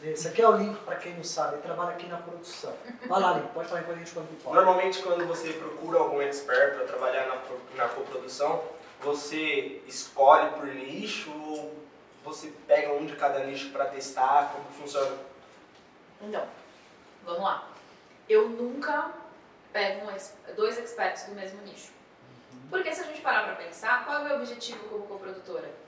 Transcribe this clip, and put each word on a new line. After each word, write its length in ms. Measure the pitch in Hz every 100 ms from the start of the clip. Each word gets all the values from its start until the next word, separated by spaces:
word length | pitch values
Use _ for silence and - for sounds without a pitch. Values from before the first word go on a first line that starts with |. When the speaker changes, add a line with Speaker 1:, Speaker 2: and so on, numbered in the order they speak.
Speaker 1:
Esse 240 | 151 156 165
aqui 120 | 214
é 60 | 226
o 80 | 196
Link, 220 | 202 202
pra 120 | - -
quem 180 | 175
não 100 | 175
sabe, 300 | 156 160 147
ele 80 | 147
trabalha 280 | - 165 165
aqui 140 | 175 175
na 120 | 170
produção. 580 | - - - - - - 240 - 247
Vai 120 | 190
lá, 120 | 185
Link, 160 | - -
pode 160 | 165 170
falar 120 | 175
enquanto 160 | 165 170
a 20 |
gente 120 | 170
come 140 | 170 156
pipoca. 260 | 160 -
Speaker 2:
Normalmente, 480 | 175 185 180 190 185
quando 240 | 185 175 170
você 260 | 165 160
procura 440 | 160 - - 160 170
algum 220 | 143 143
expert 560 | 139 143 - 127 139 -
pra 80 | 127
trabalhar 400 | 127 127 127 -
na 100 | -
pro-, 240 | - 127 -
na 140 | 131 -
coprodução, 760 | - - 131 127 - 143 131 - - - -
você 800 | 143 143 - 156 151 143 131 - 127
escolhe 640 | - - - 139 - 151
por 160 | 151 143
nicho 640 | 131 135 175 214 - 156
ou 420 | 151 151 151 147 151 151 - - -
você 300 | 147 156 156 143 -
pega 260 | 147 147
um 140 | 147 147
de 100 | 147
cada 280 | 143 139
nicho 260 | 135 139 139
pra 160 | 139 135
testar? 640 | 135 - 131 131 147 143
Como 120 | 147 143
que 80 |
funciona? 420 | 147 143 143 135 127 - - - - - - - - - -
Speaker 3:
Então, 260 | 208 208 - - - - - - - -
vamos 180 | 185 170
lá. 260 | 196 - - - - - - - -
Eu 200 | 214 233
nunca 640 | 233 247 277 294 294 311 - - - - - -
pego 340 | 208 196 190 202
um 40 |
ex-, 240 | 196 - - - 208
dois 220 | 220 240
experts 460 | 233 220 190 -
do 80 | 202
mesmo 260 | 202 190 202
nicho. 300 | 202 - - - - - - - -
Speaker 1:
Uhum. 160 | - 269
Speaker 3:
Porque 220 | 370 320
se 60 | 370
a 40 |
gente 160 | 330 302
parar 240 | 262 240
pra 120 | 190 -
pensar, 480 | 254 - 214 -
qual 140 | 285 294
é 20 |
o 40 |
meu 120 | 294 277
objetivo 520 | 240 240 - 220 208
como 180 | 214 202
coprodutora? 640 | 196 185 185 180 170 - -